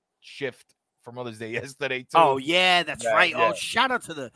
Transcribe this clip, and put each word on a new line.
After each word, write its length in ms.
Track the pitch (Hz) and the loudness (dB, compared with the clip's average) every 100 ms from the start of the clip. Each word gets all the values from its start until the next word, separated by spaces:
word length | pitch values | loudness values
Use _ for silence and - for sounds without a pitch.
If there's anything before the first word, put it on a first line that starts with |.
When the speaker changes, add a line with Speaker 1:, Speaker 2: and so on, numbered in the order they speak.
| _ _ | _ _
Speaker 1:
shift 540 | - - 135 - _ _ _ _ - | -20 -8 -8 -8 _ _ _ _ -16
for 40 | |
Mother's 260 | 120 123 110 | -10 -10 -8
Day 120 | 113 | -6
<laughs> 20 | |
yesterday, 480 | 113 131 135 139 127 | -6 -6 -6 -4 -4
too. 160 | 127 165 | 0 4
Speaker 2:
Oh, 180 | 156 135 | 4 2
yeah, 460 | 135 175 185 175 | 0 2 4 2
that's 220 | 156 131 | 0 -4
Speaker 1:
Yeah, 100 | 113 | 0
Speaker 2:
right. 180 | 110 175 | 4 4
Oh, 140 | 156 160 | 4 0
Speaker 1:
yeah. 40 | |
Speaker 2:
shout 360 | - - 226 262 | 0 -4 0 0
out 120 | 247 | 0
to 100 | - | -6
the, 160 | 151 120 | -10 -10